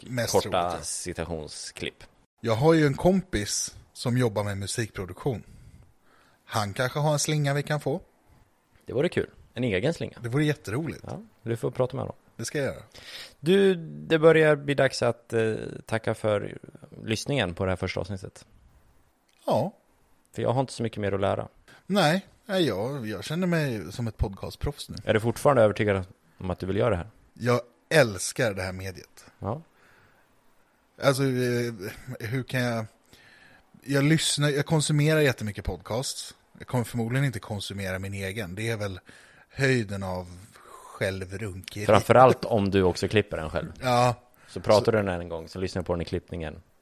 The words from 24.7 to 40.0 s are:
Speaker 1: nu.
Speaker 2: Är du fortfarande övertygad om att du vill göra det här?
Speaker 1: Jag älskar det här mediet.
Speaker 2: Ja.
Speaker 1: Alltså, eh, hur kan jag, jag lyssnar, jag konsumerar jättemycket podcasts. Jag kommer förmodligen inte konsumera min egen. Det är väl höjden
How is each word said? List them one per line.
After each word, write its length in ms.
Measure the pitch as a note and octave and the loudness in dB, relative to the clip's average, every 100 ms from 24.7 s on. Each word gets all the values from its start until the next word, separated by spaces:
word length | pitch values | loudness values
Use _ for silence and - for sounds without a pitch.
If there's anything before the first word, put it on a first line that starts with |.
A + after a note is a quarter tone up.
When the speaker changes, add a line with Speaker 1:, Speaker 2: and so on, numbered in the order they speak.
| - - | -6 -12
Speaker 1:
nu. 80 | F2 | -6
Speaker 2:
Är 100 | G#2+ | 0
du 60 | G#2+ | 2
fortfarande 420 | A#2 - D3 B2+ | 2 2 4 6
övertygad 420 | G#2+ G2 G#2 F#2+ F2+ - _ - | 6 4 2 0 -2 -12 _ -10
om 120 | F#2 | -6
att 80 | F2+ | -4
du 80 | F2+ | -2
vill 100 | G2 | 0
göra 140 | A#2 | 0
det 60 | F2 | 0
här? 140 | - - _ | -4 -16 _
Speaker 1:
Jag 260 | - A#2+ A#2+ - _ _ | -6 0 0 -2 _ _
älskar 640 | D#3+ A#2+ F#2 - - A#2 | 4 4 0 -6 -2 -2
det 80 | G2 | -2
här 100 | F#2 | -6
mediet. 520 | F#2 F#2+ E2+ - - - _ | -6 -10 -12 -18 -20 -20 _
Speaker 2:
Ja. 240 | G2 D3 - _ _ _ _ _ _ _ _ _ _ _ _ - | -8 -8 -12 _ _ _ _ _ _ _ _ _ _ _ _ -2
Speaker 1:
Alltså, 200 | C#3 C3+ | 0 2
eh, 500 | C#3 B2+ B2 A#2+ A#2+ A2 G#2 - C3 B2+ | 2 2 0 0 -2 -6 -10 -12 -14 -12
hur 220 | G#2+ C3 | -6 -6
kan 180 | A#2+ C3 | -4 -2
jag, 260 | B2 A#2 A2+ _ _ - - - - - _ - | -2 -2 -6 _ _ -20 -20 -20 -20 -20 _ -16
jag 220 | - C#3 | -2 2
lyssnar, 440 | C#3+ D#3+ - - D3 | 4 4 2 0 2
jag 160 | C#3+ - | 2 2
konsumerar 540 | D#3+ C#3+ D3+ D3+ D#3 | 2 2 2 4 4
jättemycket 440 | C#3 - G#2+ G2+ | 4 2 -4 -6
podcasts. 680 | - F2 - A2+ C#3 - - - _ - | -6 -8 -4 -4 -4 -8 -12 -18 _ -20
Jag 80 | - | -4
kommer 180 | B2+ | -4
förmodligen 400 | A2+ B2 A#2 C3 | -2 -2 0 0
inte 140 | C#3 G#2+ | 0 -2
konsumera 600 | - G#2 - G2+ F#2+ F#2 | -8 -8 -6 -6 -4 -4
min 160 | G2 | -6
egen. 400 | G2 F#2+ G#2+ F2+ | -6 -6 -6 -8
Det 140 | F#2 A2+ | -6 -4
är 60 | A2 | -2
väl 240 | G#2 F2+ - - - - _ | -4 -6 -14 -20 -20 -20 _
höjden 540 | - C3+ B2+ G2 G2 | 0 2 2 0 -4